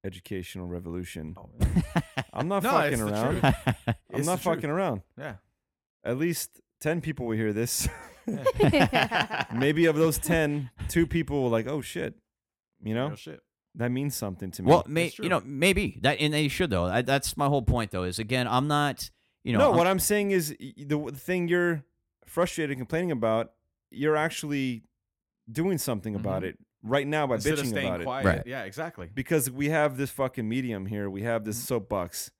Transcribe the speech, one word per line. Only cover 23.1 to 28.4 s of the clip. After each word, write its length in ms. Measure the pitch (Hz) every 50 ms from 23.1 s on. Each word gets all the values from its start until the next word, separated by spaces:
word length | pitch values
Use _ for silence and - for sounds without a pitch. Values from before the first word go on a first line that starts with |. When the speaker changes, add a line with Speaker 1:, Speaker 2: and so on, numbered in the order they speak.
Speaker 1:
about, 420 | 156 120 110 113 110 113 117 - _ _ _ _ _ _ _ _
you're 260 | - - 139 151 156
actually 680 | 151 151 165 160 - - 147 147 139 135 131 123 113 _ _ _ _ _ _ _ _ _ _ _ _ _ -
doing 280 | 113 147 170 190 190 143
something 360 | - - 123 101 92 110 104
about 280 | 98 - 98 92 95 95
Speaker 2:
Mm-hmm. 80 | 92
Speaker 1:
it 80 | - - - _ _ _ -
right 240 | 107 127 143 143
now 200 | 139 151 156 151
by 100 | 135 123
Speaker 2:
Instead 180 | 107 - 147 156
of 60 | 147
Speaker 1:
bitching 80 | 139 127
Speaker 2:
staying 180 | 110 98 95 95
Speaker 1:
about 120 | 90 87 85
it. 20 |
Speaker 2:
quiet. 200 | - - 139 135
Speaker 4:
Right. 160 | 98 85 -